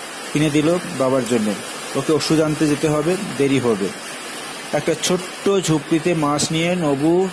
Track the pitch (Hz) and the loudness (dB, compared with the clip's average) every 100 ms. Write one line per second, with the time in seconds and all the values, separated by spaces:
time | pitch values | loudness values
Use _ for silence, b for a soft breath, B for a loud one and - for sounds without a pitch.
0 | - - - 147 151 151 151 175 - 131 | -14 -12 -4 0 2 4 2 0 -2 -2
1 | 127 135 113 120 107 92 - - - - | 2 2 2 0 0 -4 -8 -12 -6 -4
2 | 139 147 - 156 156 147 151 143 156 151 | 0 0 2 2 2 2 0 2 2 2
3 | 160 185 214 127 139 135 120 98 95 - | 0 -2 -4 0 2 2 2 0 -2 -6
4 | - - - - - - - 170 170 156 | -12 -12 -12 -12 -12 -12 -4 -2 0 -2
5 | - 180 - - 196 196 156 156 - 160 | 0 -2 -2 -4 0 2 2 0 2 0
6 | 175 165 143 147 - 160 170 180 147 139 | 2 2 2 0 0 0 0 0 0 2
7 | 160 175 190 | 2 2 0